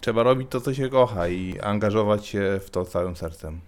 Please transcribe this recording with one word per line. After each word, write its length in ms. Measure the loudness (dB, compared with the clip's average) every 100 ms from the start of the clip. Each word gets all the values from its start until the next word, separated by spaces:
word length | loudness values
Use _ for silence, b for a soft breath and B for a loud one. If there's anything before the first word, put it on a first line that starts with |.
Trzeba 220 | -2 2
robić 260 | 4 4 0
to, 100 | -4
co 140 | -4
się 140 | -2 0
kocha 400 | 4 4 2 -2
i 300 | -2 -4 -4
angażować 680 | -2 0 2 2 4 2 0
się 340 | -2 0 0 -2
w 40 |
to 140 | -4
całym 320 | -2 -2 -2 -4
sercem. 440 | -8 -8 -12 -12